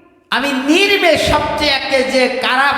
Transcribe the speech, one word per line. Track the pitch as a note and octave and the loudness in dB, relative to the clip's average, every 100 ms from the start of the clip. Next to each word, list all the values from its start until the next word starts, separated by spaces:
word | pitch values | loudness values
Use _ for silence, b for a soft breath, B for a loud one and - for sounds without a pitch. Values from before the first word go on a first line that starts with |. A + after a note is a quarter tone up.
| _ _ - | _ _ -6
আমি | A#3+ - | -4 -2
নির্বে | - E3+ F4+ G4+ G4 E4+ D4 | -2 0 2 2 2 2 2
সবচেয়ে | - D4+ - - D4 | 2 0 -2 -2 -2
একে | C4+ - C4+ | -2 -2 -2
যে | B3+ B3+ B3 | 0 0 0
খারাপ, | - A3+ C4 C#4+ | -2 -2 0 0